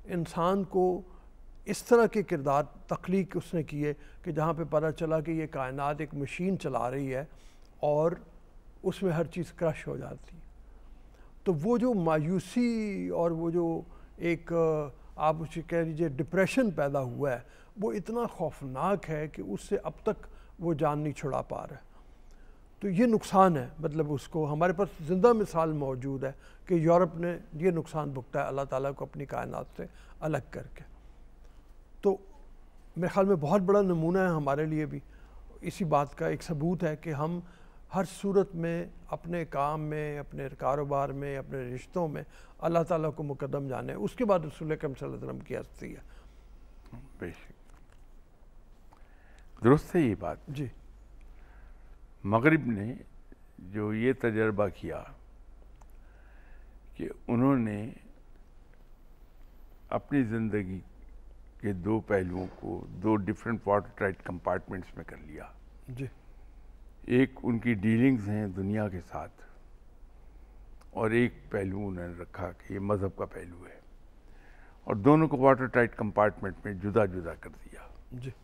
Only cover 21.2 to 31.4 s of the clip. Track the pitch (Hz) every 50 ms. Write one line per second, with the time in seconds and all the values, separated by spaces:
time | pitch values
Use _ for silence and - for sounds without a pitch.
21.2 | 156 135 131 127 127 - 113 101 - - - - - - - - - - - -
22.2 | - - - - - - - - - - - - 202 202 175 190 254 240 220 196
23.2 | - - 202 190 190 185 160 135 123 127 - 156 156 156 147 160 151 147 147 127
24.2 | - - - 160 156 143 151 151 175 185 165 190 202 - - - 156 147 185 185
25.2 | 208 240 233 220 196 - - 165 165 160 156 147 139 135 131 123 131 139 135 131
26.2 | 135 135 139 - - - - - - - 180 165 151 165 170 175 185 160 160 165
27.2 | 175 175 170 170 - - 165 147 175 185 170 160 160 - 165 156 147 143 131 131
28.2 | 120 - - 143 143 - 135 139 139 131 139 131 135 143 135 - 139 - - 151
29.2 | 139 135 139 120 123 131 - - - - - - 180 180 - - - - - -
30.2 | - 160 151 - - - - - - - - - - - - - - - - -
31.2 | - - - -